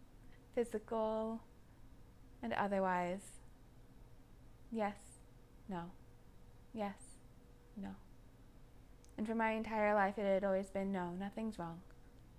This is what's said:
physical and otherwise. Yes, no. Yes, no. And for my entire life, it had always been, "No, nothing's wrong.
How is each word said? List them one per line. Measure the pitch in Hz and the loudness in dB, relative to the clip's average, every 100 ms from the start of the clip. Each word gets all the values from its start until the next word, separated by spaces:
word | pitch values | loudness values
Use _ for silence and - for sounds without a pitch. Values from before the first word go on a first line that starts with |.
| - - - - - | -18 -16 -16 -16 -2
physical | 254 233 214 - 226 220 220 220 226 - - - - - - - - - - | 2 2 0 0 2 4 4 0 -2 -8 -18 -20 -18 -16 -16 -16 -16 -18 -6
and | 226 | 0
otherwise. | - 202 196 190 180 175 196 - - - - - - - - - - - - - - - | 4 4 6 6 6 4 0 -4 -14 -16 -16 -18 -18 -18 -18 -18 -18 -18 -18 -18 -16 -4
Yes, | 226 208 - - - - - - - - | 0 0 -2 -12 -18 -18 -18 -20 -16 -6
no. | 180 175 - - - - - - - - | -6 -6 -10 -16 -18 -18 -18 -18 -18 -12
Yes, | 226 202 - - - - - - - - 208 | -4 -4 -4 -14 -16 -18 -18 -18 -20 -16 -10
no. | 196 196 - - - - - - - - - - - - | -8 -10 -14 -16 -18 -18 -18 -18 -18 -18 -18 -18 -12 -4
And | 220 | 0
for | |
my | 226 220 | 4 4
entire | 220 214 220 208 | 2 0 4 6
life, | 208 196 214 | 8 6 6
it | 196 | 6
had | 190 | 6
always | 196 190 196 | 6 4 2
been, | 196 196 | 0 0
"No, | 196 175 | 2 0
nothing's | 180 202 226 220 202 | -2 -4 -2 -4 -2
wrong. | 165 165 196 - - - - | -6 -6 -12 -16 -18 -18 -18